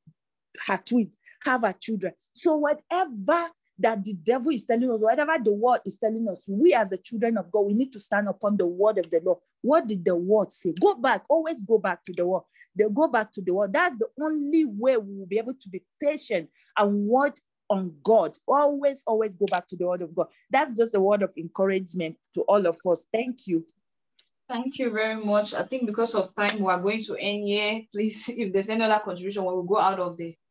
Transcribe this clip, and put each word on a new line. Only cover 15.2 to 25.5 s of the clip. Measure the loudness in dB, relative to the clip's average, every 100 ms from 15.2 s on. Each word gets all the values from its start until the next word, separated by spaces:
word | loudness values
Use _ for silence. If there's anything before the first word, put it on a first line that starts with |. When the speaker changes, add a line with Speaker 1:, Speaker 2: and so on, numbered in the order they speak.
| -4
Speaker 1:
be | -4
able | -4 -10
to | -12
be | -14 _ -4
patient | -2 -2 -2 -4 -4 _ _ 0
and | 2 2 2
word | 2 2 -2 _ _ -2
on | -2 -2 -6
God. | 4 4 4 -2 0
Always, | 4 4 2 0 -2 -2
always | 0 0 0
go | 0
back | 0 -4
to | -4
the | -2
word | -2
of | -4 -4
God. | -4 _ -2
That's | 0 0 0
just | 0 2
a |
word | 4 2
of | 0 -4
encouragement | -10 -2 0 0 -4 -6 -6 -8 _ -4
to |
all | 2 2 2
of | -2 0
us. | -2 -2
Thank | -4 -4 -8 -2
you. | -4 -4 _ _ _ _ _ _ _ -10
Speaker 2:
Thank | -6 -6 -4
you | -4
very | -2 -2 -2
much. | 0 0 0